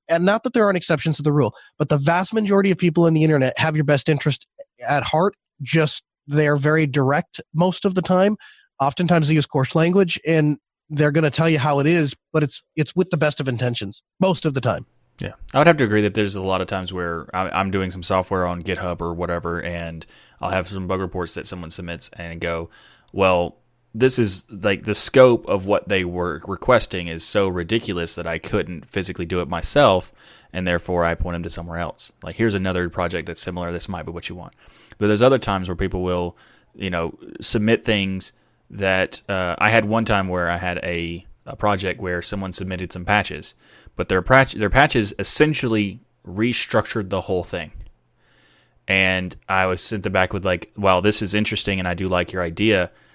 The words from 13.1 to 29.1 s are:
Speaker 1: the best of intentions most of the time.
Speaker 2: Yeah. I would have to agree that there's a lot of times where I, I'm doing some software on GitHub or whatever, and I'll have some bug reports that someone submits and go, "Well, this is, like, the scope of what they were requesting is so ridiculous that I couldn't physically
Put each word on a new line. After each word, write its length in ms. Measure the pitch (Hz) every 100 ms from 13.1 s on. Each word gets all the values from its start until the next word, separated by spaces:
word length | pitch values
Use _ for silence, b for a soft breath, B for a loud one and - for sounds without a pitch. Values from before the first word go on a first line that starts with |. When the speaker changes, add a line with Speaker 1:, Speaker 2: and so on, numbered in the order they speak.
Speaker 1:
the 60 | 156
best 220 | 151 -
of 80 | 135
intentions 560 | 120 123 123 98 - - -
most 240 | 185 170
of 100 | 156
the 80 | 131
time. 240 | 120 82 - _ _ -
Speaker 2:
Yeah. 140 | 101 - -
I 60 | 131
would 80 | 165
have 100 | 151
to 60 |
agree 180 | 113 107
that 140 | 104 107
there's 200 | 101 98
a 60 |
lot 200 | 95 92
of 60 | 90
times 240 | 95 92
where 360 | 90 87 82 64
I, 160 | 92 92
I'm 220 | 90 98
doing 200 | 95 92
some 120 | 92
software 420 | - 92 90 95 90
on 180 | 87
GitHub 380 | 87 87 90 85
or 120 | 85
whatever, 480 | 85 87 87 85 85
and 440 | 87 85 85 82 - b b b
I'll 80 | 92
have 180 | 92 90
some 200 | 98 90
bug 120 | 95
reports 360 | 92 92 85 85
that 120 | -
someone 220 | 90 82
submits 400 | - 87 85 - -
and 240 | 85 85
go, 280 | 85 82 82 b b b b
"Well, 440 | 98 95 90 87 - _ _ _
this 240 | 113 131 131
is, 280 | 107 92 -
like, 340 | 101 101 98
the 120 | 107 101
scope 500 | - 135 127 117 -
of 180 | 98 95
what 240 | 98 -
they 160 | 95 87
were 360 | 87 87 73 -
requesting 600 | 92 - 117 - 92 85
is 160 | 82
so 240 | - 104 95
ridiculous 680 | 90 85 110 - 87 85 -
that 100 | 82
I 140 | 82
couldn't 500 | - 107 85 82 -
physically 360 | 98 92